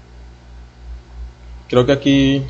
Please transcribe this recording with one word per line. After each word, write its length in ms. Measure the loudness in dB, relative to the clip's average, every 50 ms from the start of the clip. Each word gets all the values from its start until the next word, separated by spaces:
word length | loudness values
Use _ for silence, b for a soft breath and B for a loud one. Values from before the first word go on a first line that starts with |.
| -20 -20 -20 -20 -20 -20 -20 -20 -20 -20 -20 -20 -20 -20 -20 -20 -18 -16 -16 -16 -16 -18 -16 -14 -14 -14 -16 -18 -20 -20 -18 -18 -10 0
Creo 180 | 2 2 4
que 60 | 4 2
aquí 520 | 2 2 2 2 4 4 2 2 0 -2 -6